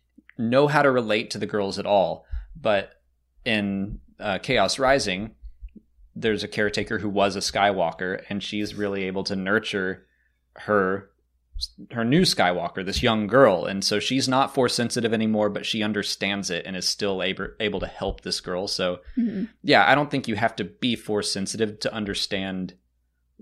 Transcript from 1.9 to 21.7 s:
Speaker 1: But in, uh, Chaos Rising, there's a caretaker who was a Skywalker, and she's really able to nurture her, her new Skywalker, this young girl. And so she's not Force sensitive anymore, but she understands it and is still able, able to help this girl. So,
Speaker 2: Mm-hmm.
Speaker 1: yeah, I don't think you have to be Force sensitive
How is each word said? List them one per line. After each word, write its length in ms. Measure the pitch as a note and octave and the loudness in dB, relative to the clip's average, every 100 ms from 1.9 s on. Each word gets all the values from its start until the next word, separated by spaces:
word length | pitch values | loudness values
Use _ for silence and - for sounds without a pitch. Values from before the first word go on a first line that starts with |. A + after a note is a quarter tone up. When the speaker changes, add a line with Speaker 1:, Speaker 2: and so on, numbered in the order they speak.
| G2+ E2 D#2+ - - - - | 4 4 -2 -8 -10 -10 -6
Speaker 1:
But 340 | A2+ G2+ F#2+ _ _ _ _ _ B2 | 0 0 -2 _ _ _ _ _ -2
in, 540 | G#2+ G2+ G2 G2 - - - | 0 0 -2 -4 -8 -14 -8
uh, 200 | G2+ F#2 | -4 -4
Chaos 400 | - B2 F#2+ - | 2 2 4 2
Rising, 560 | C3 C#3 G#2 F#2 A2 - - - - - _ _ - - | 2 4 2 -2 -4 -12 -18 -16 -18 -20 _ _ -18 -4
there's 280 | A2+ G2+ | 0 0
a 40 | G2+ | -2
caretaker 520 | - G#2 G#2+ G2+ A2 | 0 0 0 -4 -4
who 100 | G#2 | -2
was 260 | G2 G2+ F#2+ | 2 2 2
a 40 | |
Skywalker, 840 | - G#2 G2+ F#2+ E2 - F#2 F#2+ - | -2 2 4 4 0 -2 -4 -4 -6
and 120 | G2+ | -8
she's 340 | - G#2 G#2 G#2 | -6 -6 -6 -4
really 280 | G2+ G2 | -4 -2
able 200 | F#2+ F#2+ F#2+ | -4 -4 -4
to 100 | G2 | -4
nurture 680 | F#2+ A2 A2 G2+ F#2 F#2 _ _ _ _ _ - | 2 0 0 -2 -2 -6 _ _ _ _ _ -10
her, 540 | - G#2 F#2+ G2 G2 _ _ _ _ - - - - | 2 2 4 0 -6 _ _ _ _ -10 -10 -12 -10
her 120 | - | -2
new 180 | A2+ D#3 | 2 4
Skywalker, 640 | F3+ - F2+ F2+ F2+ - F#2 | 4 4 2 2 -4 -6 -4
this 160 | - | 0
young 260 | A#2+ A2 G#2 | 2 2 4
girl. 380 | B2+ B2 F2 F2+ | 6 8 6 0
And 180 | G2 | -2
so 160 | - G#2 | 0 0
she's 280 | G2+ C3 B2+ | 0 0 2
not 260 | B2+ C3 | 2 2
Force 200 | - A#2+ - | 2 2 2
sensitive 380 | A#2 B2 A2+ | 0 0 0
anymore, 360 | A2 A2 G#2+ G#2 | 2 2 2 2
but 160 | G2 - | -2 -4
she 160 | A2 | -2
understands 680 | G#2+ G2+ G2 - G2 G2+ F#2 | -2 -2 -4 -2 -2 -2 -4
it 160 | F2 - | -6 -6
and 100 | F#2 | -6
is 120 | - | -4
still 360 | - G2+ F#2+ | -2 -2 -2
able, 240 | F2+ F#2 G2 - | -2 -4 -6 -4
able 200 | G#2+ G2 | -2 -2
to 80 | F2+ | -6
help 340 | - G2 - | -6 -6 -6
this 200 | F#2 - | -6 -8
girl. 260 | - F2+ G2+ | -6 -6 -4
So, 320 | - F#2 F2+ - - | -2 -2 -2 -6 -2
Speaker 2:
Mm-hmm. 280 | A3+ G3 A3 _ | -2 -2 -8 _
Speaker 1:
yeah, 260 | - B2 F#2 | 4 6 6
I 60 | C3+ | 4
don't 160 | D3 | 2
think 160 | C#3 A#2 | -2 -2
you 80 | G#2 | -2
have 200 | A2+ - | -2 -2
to 80 | F#2 | -8
be 300 | - B2+ A2 | -4 -2 -2
Force 360 | - G#2 - | -2 -2 -2
sensitive 480 | G2+ F#2+ G#2+ G#2+ | -4 -4 -4 -4